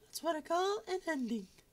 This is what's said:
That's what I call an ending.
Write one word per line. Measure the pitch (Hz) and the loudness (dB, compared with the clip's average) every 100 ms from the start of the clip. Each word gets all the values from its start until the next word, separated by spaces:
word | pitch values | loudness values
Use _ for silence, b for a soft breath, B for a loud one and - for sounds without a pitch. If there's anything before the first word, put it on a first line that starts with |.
That's | - - | -12 -6
what | 302 311 | -2 -2
I | |
call | - 330 381 415 427 | 2 2 2 0 -2
an | 359 330 | -4 0
ending. | 311 240 226 185 - - | 0 0 -2 -4 -18 -20